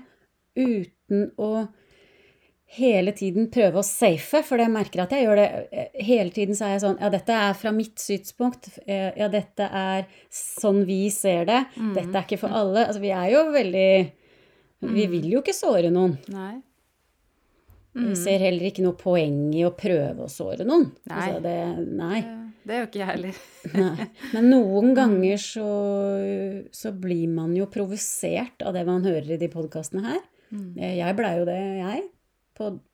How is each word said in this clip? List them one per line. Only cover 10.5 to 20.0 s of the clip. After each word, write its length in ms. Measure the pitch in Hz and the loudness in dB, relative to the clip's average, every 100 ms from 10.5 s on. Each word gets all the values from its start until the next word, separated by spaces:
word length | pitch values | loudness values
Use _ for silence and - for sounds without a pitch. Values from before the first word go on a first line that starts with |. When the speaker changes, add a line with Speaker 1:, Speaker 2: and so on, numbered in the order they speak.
| - 214 202 185 | -2 2 4 4
Speaker 1:
vi 240 | 190 202 | 2 0
ser 360 | - 196 175 170 | 0 0 2 2
det, 200 | 240 262 - | 0 0 -4
Speaker 2:
Mm. 180 | 220 196 | -4 -2
Speaker 1:
dette 200 | 175 190 | -2 -4
er 80 | |
ikke 160 | 180 202 | -4 -4
for 80 | 202 | -2
Speaker 2:
Mm. 40 | 220 | -2
Speaker 1:
alle.» 300 | 202 202 214 | 0 2 2
Altså, 120 | 208 | 0
vi 80 | 202 | -2
er 200 | 185 180 | -2 2
jo 200 | 269 320 | 4 4
veldig, 600 | 294 202 185 190 190 165 - _ _ _ _ _ - | 2 0 2 6 6 2 -4 _ _ _ _ _ -10
vi 240 | - 220 202 | -2 0 0
Speaker 2:
Mm. 40 | |
Speaker 1:
vil 200 | 175 156 | 0 0
jo 100 | 240 | 0
ikke 120 | 269 | 0
såre 380 | 381 339 202 170 | -2 2 2 4
noen. 260 | 175 185 135 - | 4 4 2 -6
Speaker 2:
Nei. 320 | 196 190 240 - _ _ _ _ _ _ _ _ _ _ _ _ 247 | -12 -12 -14 -18 _ _ _ _ _ _ _ _ _ _ _ _ -4
Speaker 1:
Vi 60 | 233 | -2
Speaker 2:
Mm. 100 | 185 | -2
Speaker 1:
ser 220 | 180 196 | 0 2
heller 280 | 185 180 185 | 2 0 -2
ikke 120 | - | 0
noe 100 | 185 | 0
poeng 580 | 180 185 180 151 143 147 156 | 0 2 2 2 0 0 2
i 80 | 175 | 0
å 100 | 170 | 0
prøve 440 | 202 170 | 0 0